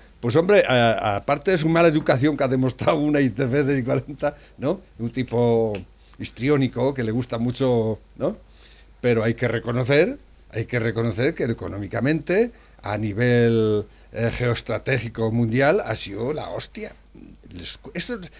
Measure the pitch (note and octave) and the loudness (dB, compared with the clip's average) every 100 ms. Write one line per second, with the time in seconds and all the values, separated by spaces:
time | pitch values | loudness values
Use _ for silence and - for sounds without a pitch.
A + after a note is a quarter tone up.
0 | - - A#2+ C3 F3+ G#3 C#3 B2+ A#2 G2 | -20 -6 0 2 6 4 6 4 4 2
1 | G#2 G2+ - C#3+ - F#3 D#3+ E3 E3+ D#3 | 0 -2 -2 -2 0 0 2 4 4 4
2 | D#3 C3+ C#3+ C#3 C3+ C3 B2+ - E3+ E3 | 2 2 2 0 0 0 0 0 0 2
3 | D3 D3 C3+ G2+ C3 C#3 C#3 C#3 A#2+ C3 | 2 2 2 0 0 0 0 0 0 -2
4 | B2+ C#3 D3 - - - B2+ F#3+ - - | -4 -6 -6 -6 -14 -6 -4 -4 -8 -10
5 | A2+ B2+ B2 A#2 A#2+ A#2 A2 G#2 F2+ - | -6 -6 -4 0 2 2 0 -2 -8 -18
6 | - - - - C3 D3 B2+ A#2+ C3 C3 | -20 -14 -12 -6 0 2 0 0 -2 -2
7 | A2 A#2 A#2+ A#2 B2 B2 C3+ A#2+ A2 G#2+ | -2 -2 -4 -4 -4 0 0 2 0 -4
8 | - - D3+ A3 - - - - - - | -10 -6 -6 -6 -12 -20 -20 -20 -20 -4
9 | B2 A2+ A2 A#2 A#2+ A2+ A#2 A#2+ B2 C#3+ | 0 2 0 0 -2 -2 -2 -2 2 2
10 | F#3+ C#4+ - - - A2+ A2 A#2+ A2+ G#2+ | 2 -2 -14 -20 -12 -8 -4 -2 -2 0
11 | A#2 G#2 C3+ E3 C3+ A2+ F2+ F#2+ G2 A2+ | -2 0 -2 -2 -4 -4 -6 -8 -6 -2
12 | B2+ D#3+ D3 F#3 A#3+ - - - G#2 G#2 | 0 0 0 0 0 -4 -20 -14 -6 -4
13 | G#2+ G2+ B2 A#2+ A#2 A2+ A2 G#2 G2 - | -4 0 2 4 4 4 2 0 -2 -12
14 | - - A#2 - B2 A#2 - G#2+ - C3 | -14 -4 -4 -2 -2 -2 -4 -6 -2 -2
15 | A2+ A2 A2+ A2+ A2+ A#2+ C#3 G3 A2+ A2 | -2 -4 -2 0 0 2 4 2 0 -6
16 | - G2 A#2+ D3+ F#2 G#2 - - G#3 - | -6 -6 -6 -6 -6 -8 -10 -12 -14 -16
17 | - - - - - F2+ E2+ - - - | -20 -20 -20 -20 -20 -14 -12 -12 -12 -10
18 | - A#3 F3 - | -8 -8 -12 -20